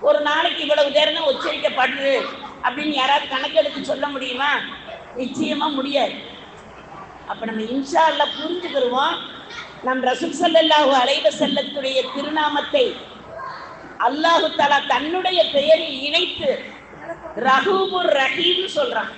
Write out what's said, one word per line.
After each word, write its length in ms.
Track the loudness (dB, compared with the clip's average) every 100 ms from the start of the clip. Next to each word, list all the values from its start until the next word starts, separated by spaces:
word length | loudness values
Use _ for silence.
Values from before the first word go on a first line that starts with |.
| 4
ஒரு 120 | 4 2
நாளைக்கு 320 | 2 0 -2 0
இவ்வளவு 240 | 2 4 4
பேர் 180 | 2 2
தான் 140 | 0
உச்சரிக்கப்படுது 800 | 0 -2 -2 -2 2 0 2 0 0 0 -10 -14 -4 -4
அப்படின்னு 280 | -2 -2 0
யாராவது 260 | 2 2 2
கணக்கெடுத்து 560 | -4 0 2 2 0 -6
சொல்ல 140 | -4 -4
முடியுமா? 380 | -4 -6 -2 0 0 -2 -12 -14 -16 -14 -6
நிச்சயமா 460 | -6 -2 -2 0 -2 -2
முடியாது. 380 | -2 0 0 -4 -14 -16 -18 -18 -20 -20 -18 -16 -16 -18 -12
அப்ப 160 | -8 -6
நம்ம 140 | -6 -4
இன்ஷா 260 | -4 0 4 4
அல்லாஹ் 220 | 4 0 0
புரிஞ்சுக்கிருவோம். 800 | -4 -4 -2 0 0 2 0 -2 -8 -16 -16 -16 -16 -8 -2
நம் 140 | 0 2
ரசூல் 260 | 0 -2 0
ஸல்லல்லாஹு 500 | 4 6 6 6 6 6
அலைஹி 220 | 4 4 2
வஸல்லத்துடைய 720 | 2 0 0 -2 -4 -2 0 -2
திருநாமத்தை 680 | -4 -2 0 0 0 0 2 2 0 -12 -18 -16 -12 -12 -12 -14 -16 -18 -2 -2
அல்லாஹு 380 | 2 2 4 2 2
தஆலா 200 | 4 4 2
தன்னுடைய 480 | 0 0 -2 0 2 2
பெயரில் 420 | 2 6 4 4 -6 -2
இணைத்து 440 | 0 0 -2 -2 -2 -4 -16 -18 -18 -14 -12 -12 -2 2
ரஹூபுர் 640 | 4 4 2 2 0 2 4
ரஹீம்னு 460 | 2 2 0 2 0 -2
சொல்றான். 340 | 0 -2 -4